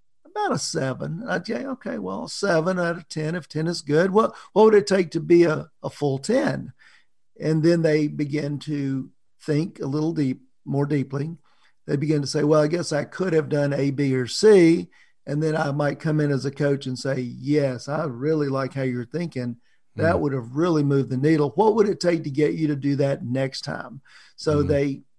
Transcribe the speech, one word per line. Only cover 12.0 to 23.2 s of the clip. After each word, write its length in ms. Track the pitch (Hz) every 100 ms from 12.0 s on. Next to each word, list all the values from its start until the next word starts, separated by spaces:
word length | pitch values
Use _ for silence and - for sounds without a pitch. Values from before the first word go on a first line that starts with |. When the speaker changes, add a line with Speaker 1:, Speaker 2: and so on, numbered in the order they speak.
| 151 151
Speaker 1:
to 40 | 139
say, 160 | 151
"Well, 200 | 147 156
I 40 | 151
guess 260 | 175 151
I 120 | 147
could 280 | 143 - 185
have 160 | 160 135
done 240 | 147 143
A, 200 | 135 143
B, 200 | 135 139 131
or 100 | 120
C." 600 | - 214 202 165 170 180 _ _ _ -
And 140 | 147
then 140 | 156 156
I 160 | 151
might 260 | 143 147 143
come 220 | 160 151
in 100 | 147
as 140 | 139
a 60 | 139
coach 360 | 139 143 139 131
and 120 | 127
say, 220 | 135 135
"Yes, 680 | 123 123 127 147 139 123 -
I 160 | 151
really 440 | 160 120 143 160 143
like 240 | 135 131
how 100 | 139
you're 220 | 131 123
thinking." 520 | 120 160 175 131 123 120 _ _ _ -
That 200 | - 175
Speaker 2:
Mm. 40 |
Speaker 1:
would 120 | 151
have 240 | 135 113 135
really 260 | 175 160
moved 280 | 143 139 135
the 60 | 127
needle. 340 | 147 160 147 -
What 180 | 220
would 140 | 220 208
it 120 | 170
take 220 | 175 165
to 60 | 151
get 240 | 139 151
you 120 | 170 156
to 80 | 143
do 200 | 139 139
that 280 | 139 139